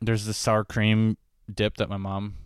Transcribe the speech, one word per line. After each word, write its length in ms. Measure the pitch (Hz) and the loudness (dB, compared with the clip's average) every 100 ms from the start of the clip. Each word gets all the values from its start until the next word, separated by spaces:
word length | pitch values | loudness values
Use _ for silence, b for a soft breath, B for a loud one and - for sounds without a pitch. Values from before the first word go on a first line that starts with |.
There's 240 | 110 110 107 | 0 0 0
the 80 | |
sour 300 | 104 - 110 | -2 2 2
cream 540 | 107 117 107 110 110 107 _ _ - | 0 0 4 4 4 0 _ _ -10
dip 240 | 101 107 - | -2 -2 0
that 120 | 101 | -4
my 80 | 98 | -4
mom 380 | 98 98 101 95 | -4 -4 -6 -10